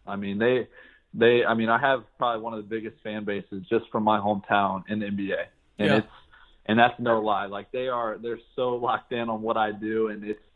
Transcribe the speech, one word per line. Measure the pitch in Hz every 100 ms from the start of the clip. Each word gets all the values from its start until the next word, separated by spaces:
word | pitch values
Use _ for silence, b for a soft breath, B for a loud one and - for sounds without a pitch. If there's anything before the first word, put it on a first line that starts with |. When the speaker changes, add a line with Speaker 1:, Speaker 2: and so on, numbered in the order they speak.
| -
Speaker 1:
I |
mean, | 101 101 101
they, | 117 127 107 b b b _
they, | 110 117 120
I | 104
mean, | 113 113
I | 117
have | 139 131 - -
probably | 120 113
one | 113
of | 110
the | 101
biggest | 113 107 -
fan | 110 107
bases | 104 101 - 98 92
just | 117 -
from | 117
my | 107 107
hometown | 101 101 - 104 98 95 90
in | 107
the | 101
N | 101
B | 98
A. | 87 87 _ _ -
And | 208
Speaker 2:
Yeah. | 135
Speaker 1:
it's, | - b b b b b -
and | 113
that's | 120 120
no | 120 113
lie. | 107 98 98
Like, | 101 104
they | 127 131
are, | 120 113 107
they're | 117 117 -
so | - 123 123
locked | 123 107 -
in | 120 117
on | 110
what | 110 110
I | 107
do, | 104 110 110 110
and | 107
it's, | 104 107 _